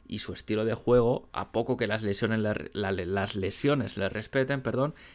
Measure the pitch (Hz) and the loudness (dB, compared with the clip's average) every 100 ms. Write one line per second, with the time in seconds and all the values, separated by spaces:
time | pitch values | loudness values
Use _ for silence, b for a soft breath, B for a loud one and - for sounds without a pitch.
0 | - 104 - 85 - 107 113 - - 123 | -10 -8 -8 -8 -2 0 0 0 4 6
1 | 117 135 - - - 113 117 123 110 107 | 6 2 -4 -8 -4 -2 0 0 0 0
2 | 107 101 110 110 107 107 - - 98 95 | 0 0 0 2 0 -2 -4 -4 -2 -2
3 | 87 98 98 101 95 - 139 143 107 - | 0 0 -2 -2 -2 0 2 2 -2 -2
4 | 95 107 - 135 131 139 123 113 147 - | -4 -4 -2 0 0 -2 -2 0 0 -4
5 | B | B